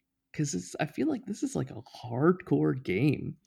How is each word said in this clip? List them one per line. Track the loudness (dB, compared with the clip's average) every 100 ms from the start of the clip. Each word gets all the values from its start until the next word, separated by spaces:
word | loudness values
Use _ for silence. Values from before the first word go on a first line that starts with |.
| _ _ _
'cause | -4 -2 -2
it's, | -6 -4
I | -4
feel | 0 0
like | -2 -4
this | -4
is, | -4 -2
like, | -4
a | -8
hardcore | -16 -14 -6 2 4 4 2 2 2 0
game. | 0 2 4 2 -2 -10